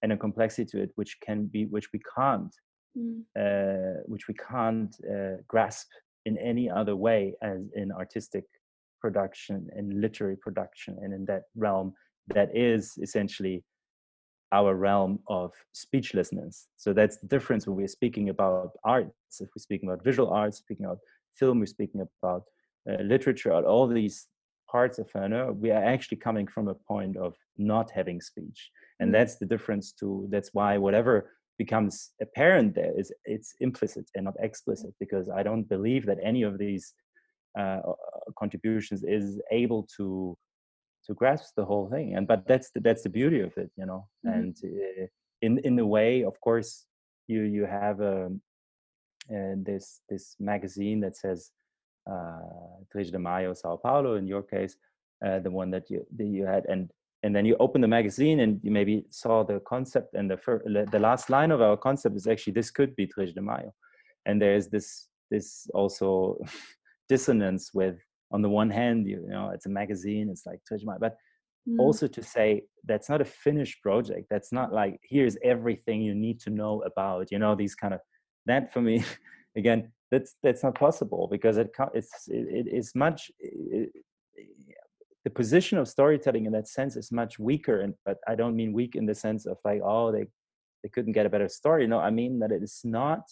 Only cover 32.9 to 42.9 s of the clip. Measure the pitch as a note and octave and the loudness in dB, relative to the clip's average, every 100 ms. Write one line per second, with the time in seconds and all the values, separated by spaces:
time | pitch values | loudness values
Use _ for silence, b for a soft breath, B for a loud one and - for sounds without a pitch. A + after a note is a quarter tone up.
32.9 | E2+ G2 - - A2 - - B2+ B2+ G#2 | -2 -4 -8 -8 -8 -8 -4 -4 -2 -4
33.9 | - - G2 F#2+ G2 A2+ - - G#2 - | -6 -12 -8 -6 -4 -6 -6 -6 -6 -8
34.9 | G#2 G2+ G2 F2+ F#2+ G2+ A2+ A2 F#2+ G#2 | -12 -6 -4 -4 -2 -2 -2 -2 -2 0
35.9 | B2+ G#2+ G2 G#2 B2 A2 G2 G2+ G2 - | 0 0 -2 0 0 0 -2 -4 -4 -8
36.9 | _ _ _ _ _ _ G2+ G2 F#2+ - | _ _ _ _ _ _ -6 -4 -4 -4
37.9 | - - - - - G#2+ - A2 A2 G#2+ | -6 -8 -14 -14 -6 -6 -4 -2 -2 -2
38.9 | G2 G2+ G#2 G2+ G2+ - A2+ A#2+ A2+ G2+ | -6 0 0 0 -6 -2 0 0 0 -4
39.9 | - G2 F#2+ F#2 F2 _ _ _ _ _ | -8 -6 -4 -6 -8 _ _ _ _ _
40.9 | _ _ G2+ B2 D3+ - - F#2+ G2+ F#2+ | _ _ 0 2 2 -2 -6 -2 -2 -2
41.9 | C3+ C3+ F#2 G2 A2 F#2 B2+ - - A2+ | -4 -4 -4 2 0 4 2 2 0 2